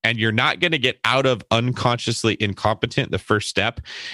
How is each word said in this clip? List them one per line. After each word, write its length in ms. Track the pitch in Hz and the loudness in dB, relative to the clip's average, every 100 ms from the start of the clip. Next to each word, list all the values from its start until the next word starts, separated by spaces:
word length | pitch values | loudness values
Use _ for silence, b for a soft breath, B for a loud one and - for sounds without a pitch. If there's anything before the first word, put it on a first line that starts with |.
And 120 | 113 113 | 0 0
you're 140 | 110 | 0
not 300 | 110 139 - | 2 2 2
gonna 180 | 180 160 | 0 0
get 220 | 123 - | -2 0
out 220 | 113 131 135 | 0 2 2
of 160 | 117 - | 0 0
unconsciously 840 | 113 123 127 123 120 - 117 113 - | 0 2 0 0 0 -2 0 0 0
incompetent, 720 | 107 95 107 110 - - 127 | -2 0 0 0 -2 -2 -2
the 80 | 85 | -4
first 300 | - 107 - | 0 0 0
step, 320 | - 107 - B B B | -2 -2 -4 B B B